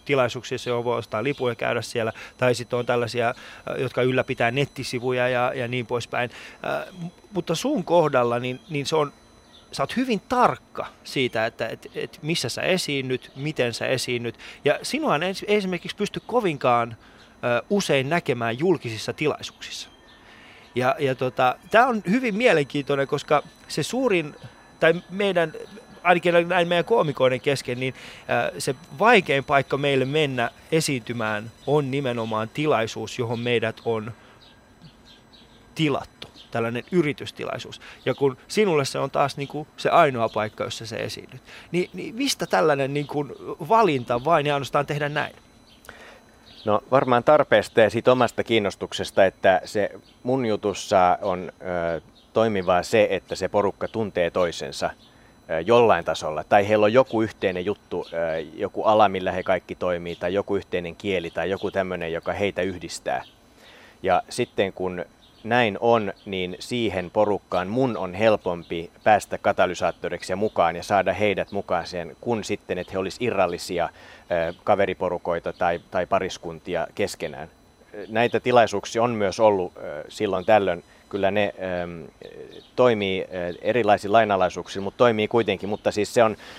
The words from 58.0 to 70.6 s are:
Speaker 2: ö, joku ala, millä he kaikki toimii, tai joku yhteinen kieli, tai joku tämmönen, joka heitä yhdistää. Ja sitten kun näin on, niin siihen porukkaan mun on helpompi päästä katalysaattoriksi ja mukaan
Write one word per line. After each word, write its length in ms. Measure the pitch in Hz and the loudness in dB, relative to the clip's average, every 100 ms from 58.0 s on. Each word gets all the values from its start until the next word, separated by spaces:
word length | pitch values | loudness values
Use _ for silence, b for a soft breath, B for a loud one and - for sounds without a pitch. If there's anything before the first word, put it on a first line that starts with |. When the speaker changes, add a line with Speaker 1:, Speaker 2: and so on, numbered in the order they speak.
| - | -6
Speaker 2:
ö, 260 | 82 82 80 78 80 | -4 -2 -2 -6 -6
joku 280 | 98 104 | -6 -2
ala, 260 | 101 107 104 | 2 4 4
millä 220 | 95 92 | 2 -2
he 120 | 90 | -2
kaikki 320 | 90 92 - 92 | 0 -2 -2 -6
toimii, 400 | 92 87 85 85 | -4 -4 -6 -6
tai 180 | 90 | -2
joku 220 | 95 98 101 | -2 0 -4
yhteinen 400 | - 90 87 85 | -2 -6 -6 -8
kieli, 340 | 104 92 82 | -4 -2 -4
tai 200 | 82 87 | -4 -4
joku 220 | 95 101 | -4 -4
tämmönen, 420 | 98 92 90 82 | -4 -4 -4 -6
joka 200 | 82 92 | -6 -6
heitä 280 | 87 101 90 | -2 -2 -2
yhdistää. 640 | 92 87 80 - - 65 - _ _ B B B B B | -4 -6 -12 -10 -6 -6 -8 _ _ B B B B B
Ja 200 | 92 90 - | 0 0 0
sitten 440 | - 120 - 98 | -4 -4 -2 -2
kun 320 | - 92 90 - _ _ _ | -2 -6 -6 -10 _ _ _
näin 340 | 110 120 117 98 | -2 2 2 2
on, 340 | 117 117 98 - 107 | 2 2 2 -8 -8
niin 300 | 92 90 90 | -6 -6 -8
siihen 520 | - 123 110 95 87 | -8 -4 -2 -2 -2
porukkaan 560 | 107 104 98 - 90 90 | 0 0 0 -2 -4 -2
mun 300 | 117 131 95 | 0 0 -2
on 160 | 90 | -6
helpompi 800 | 92 113 104 95 87 78 85 82 _ | -2 0 0 -2 -6 -6 -8 -8 _
päästä 340 | 110 104 - 90 | 4 4 2 -2
katalysaattoriksi 920 | 104 98 90 87 87 - 87 87 - | 0 2 0 0 -4 -4 -6 -8 -6
ja 40 | 95 | -4
mukaan 400 | 107 - | -2 0